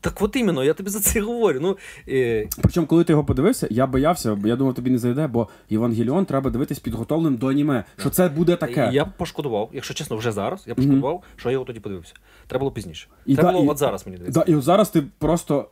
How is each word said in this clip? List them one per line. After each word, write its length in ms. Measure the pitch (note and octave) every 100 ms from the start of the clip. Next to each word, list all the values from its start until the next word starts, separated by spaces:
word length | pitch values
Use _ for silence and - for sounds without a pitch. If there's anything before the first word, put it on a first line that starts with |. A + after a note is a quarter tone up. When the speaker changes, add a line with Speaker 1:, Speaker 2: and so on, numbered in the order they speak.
Speaker 1:
так 200 | - -
от 140 | G3+ C4+
іменно, 280 | A3+ D3+
я 100 | C3+
тобі 160 | D#3 G3
за 100 | G#3
це 220 | G3+ A#3
говорю. 380 | G#3 A#3+ A3 C3
Ну, 160 | E3+ F#3+ - - -
е, 380 | C3 B2 A2+ G#2+ -
Speaker 2:
Причому, 260 | - - D#3+
коли 160 | E3
ти 100 | E3+
його 100 | D3+
подивився, 440 | C#3+ C3 D#3+ C4 -
я 160 | A2 C3
боявся, 480 | C3 D3 E3+ A#2+ G#2
бо 120 | G2+
я 80 | A#2+
думав, 180 | C3+
тобі 160 | B2+ B2
не 80 | B2+
зайде, 300 | A#2+ B2 D#3
бо 200 | A#2 A2 - _
«Євангеліон» 560 | G#2+ A#2+ A2+ A#2 D3+ G3
треба 240 | C3+ C3+
дивитись 300 | A#2+ C#3+ C#3+
підготовленим 580 | - A2 A2+ D#3 E3 B2+
до 100 | C3
аніме, 360 | C3+ D3 C3 F#2+ -
що 100 | C#3
це 200 | - F3+
буде 260 | D3 E3+ F3
таке. 340 | D3+ A#2+ A#2
Speaker 1:
І 40 | C3
я 100 | E3+
пошкодував, 640 | - F3 - C#3+ G#2+ A2
якщо 200 | - -
чесно, 240 | - D3+ A2
вже 140 | A#2
зараз 320 | G2+ F#2+ F#2 -
я 60 |
Speaker 2:
Мгм. 100 | A#2 C3+
Speaker 1:
пошкодував, 360 | C3+ C3+ F3 - -
що 140 | A#2+
я 40 |
його 120 | C3 B2+
тоді 140 | A2+
подивився. 340 | G#2 F#2+ E2 - _ - -
Треба 120 | B2+
було 120 | C#3
пізніше. 360 | A#2 F#2+ D#2 - _ -
Speaker 2:
І 100 | C#3
Speaker 1:
Треба 160 | E3+
Speaker 2:
да, 60 | F3+
Speaker 1:
було 80 | D3
Speaker 2:
і 40 |
Speaker 1:
от 60 | D3
зараз 280 | C3+ G2 -
мені 100 | F#2
дивитися. 220 | F2+ C3 E3+
Speaker 2:
да, 60 |
і 40 | D#3
от 80 |
зараз 260 | C3 F#3 G#3
ти 140 | E3+ C3+ -
просто 520 | D3+ E3 - C#3 -